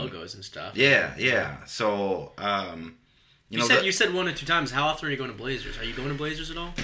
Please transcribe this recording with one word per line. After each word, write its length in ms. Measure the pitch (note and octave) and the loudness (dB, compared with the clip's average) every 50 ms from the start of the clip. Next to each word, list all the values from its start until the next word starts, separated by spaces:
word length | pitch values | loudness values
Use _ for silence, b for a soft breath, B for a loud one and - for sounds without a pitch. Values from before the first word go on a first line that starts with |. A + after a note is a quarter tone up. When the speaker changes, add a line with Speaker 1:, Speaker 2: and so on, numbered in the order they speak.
Speaker 1:
Um, 60 | - | -4
Speaker 2:
logos 280 | - - E2+ E2+ F2+ - | -6 -6 -8 -12 -12 -12
and 100 | G2+ F#2 | -12 -14
stuff. 320 | - - - D#2+ F#2+ - | -12 -10 -10 -10 -4 2
Speaker 1:
yeah, 380 | G2 C3 C#3+ C3+ G#2+ E2+ C#2+ C2+ D2+ | 4 6 6 6 6 4 2 -2 0
yeah. 460 | A2 B2+ A#2+ G#2 E2 C#2+ C#2+ - - | 2 2 4 2 2 0 -4 -10 -12
So, 680 | - - - A2+ G#2+ G2+ G2+ G2+ F#2+ F#2 E2 D2+ - - - | -10 -4 0 2 2 2 2 2 0 0 0 -4 -8 -8 -4
um, 580 | F#2+ G2+ G2+ G2 F#2+ F2+ E2+ E2 E2 E2 - _ b b b b b b b b b b | -2 0 0 0 -2 -4 -8 -10 -12 -12 -14 _ b b b b b b b b b b
you 80 | - A#2 | 0 2
Speaker 2:
You 40 | A#2+ | 4
Speaker 1:
know, 60 | - | 6
Speaker 2:
said, 120 | B3 G#3 F3+ | 6 6 6
Speaker 1:
the 40 | |
Speaker 2:
you 60 | F#3+ F3+ | 4 4
said 200 | - A3 F#3+ F3+ | 4 4 2 2
one 120 | F#3 F3+ | 2 0
to 60 | F3 D3 | 0 -2
two 140 | - C#3+ | -2 0
times. 240 | D3+ E3+ E3+ D3+ A#2+ | 2 2 2 2 2
How 160 | B2 C3+ D3 D#3 | 0 2 2 2
often 180 | D#3 - E3+ D3+ | 0 0 -2 -2
are 20 | |
you 60 | C#3 | -2
going 140 | C3+ C3 B2 | -2 -4 -6
to 60 | A2 | -6
Blazers? 420 | G2+ A2+ C3 C3+ A#2+ A2+ - - - | -6 -4 -4 -4 -4 -4 -6 -8 -6
Are 60 | A2+ | -6
you 100 | A#2 A#2 | -6 -4
going 140 | B2 B2+ C#3+ | -4 -4 -2
to 60 | C#3+ | -2
Blazers 360 | C#3 D3+ D#3 D#3 D#3 D#3+ D#3 | -2 -2 -4 -4 -4 -6 -8
at 60 | D#3+ | -6
all? 160 | E3+ E3+ F3 - - | -8 -8 -8 -6 -6